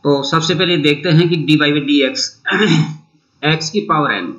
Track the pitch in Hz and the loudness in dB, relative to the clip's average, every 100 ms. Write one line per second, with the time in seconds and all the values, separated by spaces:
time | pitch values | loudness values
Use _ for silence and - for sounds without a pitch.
0 | 147 143 139 160 160 165 175 175 147 147 | 0 0 0 -2 0 -2 0 2 0 0
1 | - 156 175 170 139 151 147 147 139 143 | 2 2 4 0 2 2 2 0 0 2
2 | 131 131 - - - 185 208 160 - - | 2 -2 -8 -8 -6 0 2 2 0 -6
3 | _ _ _ _ 147 156 - 208 - 156 | _ _ _ _ -2 -2 -2 -6 -2 -2
4 | 139 101 85 | 0 -4 -6